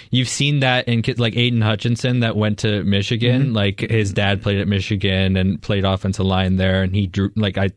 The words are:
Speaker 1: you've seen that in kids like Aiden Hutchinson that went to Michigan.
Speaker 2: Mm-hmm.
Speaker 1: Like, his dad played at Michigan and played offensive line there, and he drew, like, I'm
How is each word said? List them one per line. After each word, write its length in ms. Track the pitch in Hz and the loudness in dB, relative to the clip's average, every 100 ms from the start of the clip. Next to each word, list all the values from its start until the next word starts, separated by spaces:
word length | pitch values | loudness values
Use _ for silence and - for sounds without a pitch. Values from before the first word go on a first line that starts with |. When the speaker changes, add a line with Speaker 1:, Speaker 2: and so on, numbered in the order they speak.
| - | -2
Speaker 1:
you've 180 | 123 123 | -2 0
seen 300 | - 143 147 | 0 2 2
that 280 | 131 127 123 | 2 0 0
in 140 | 117 | 0
kids 180 | 110 117 | 0 0
like 140 | 117 | -2
Aiden 300 | 113 123 117 | 0 0 2
Hutchinson 560 | 107 110 117 113 127 123 | 0 0 -2 -2 0 0
that 160 | 113 104 | 0 0
went 240 | 107 101 | 0 0
to 240 | 110 104 | -2 0
Michigan. 640 | 95 101 101 117 120 127 135 | 0 0 0 0 2 2 2
Speaker 2:
Mm-hmm. 80 | |
Speaker 1:
Like, 260 | 110 101 98 | 0 0 -2
his 340 | 113 113 101 | -2 0 0
dad 300 | 95 101 101 | 0 0 0
played 160 | 104 98 | 0 -2
at 80 | 98 | 0
Michigan 680 | 101 - 104 98 95 95 95 | -2 -2 -2 0 0 2 2
and 220 | 92 90 | 0 -2
played 260 | - 101 95 | -2 -2 0
offensive 400 | 95 98 95 95 | 0 -2 -2 0
line 320 | 92 95 95 | 0 2 2
there, 260 | 95 95 | 2 2
and 100 | 95 | 0
he 140 | 98 98 | 0 -2
drew, 240 | 101 98 - | 0 -2 0
like, 220 | 104 - | -2 0
I'm 140 | 98 | -2